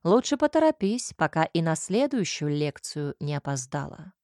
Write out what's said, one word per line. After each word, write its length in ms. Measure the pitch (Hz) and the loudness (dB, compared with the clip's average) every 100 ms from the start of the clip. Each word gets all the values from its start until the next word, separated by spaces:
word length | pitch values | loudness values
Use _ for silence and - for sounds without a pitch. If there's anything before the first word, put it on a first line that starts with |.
Лучше 340 | 165 220 - 285 | 4 4 4 0
поторопись, 760 | 294 311 311 302 196 240 - - | 2 4 4 2 -2 -2 -6 -2
пока 260 | 160 160 160 | -2 2 0
и 180 | 165 | 2
на 120 | 165 160 | 0 -2
следующую 800 | - 190 277 262 180 - 147 147 | 0 0 0 0 -2 -2 -2 0
лекцию 600 | 147 - - 151 143 - | -2 -4 -10 -6 -6 -6
не 140 | 147 | -4
опоздала. 800 | 143 - 139 - 147 143 - 175 _ | -4 -4 -6 -4 -6 -8 -12 -20 _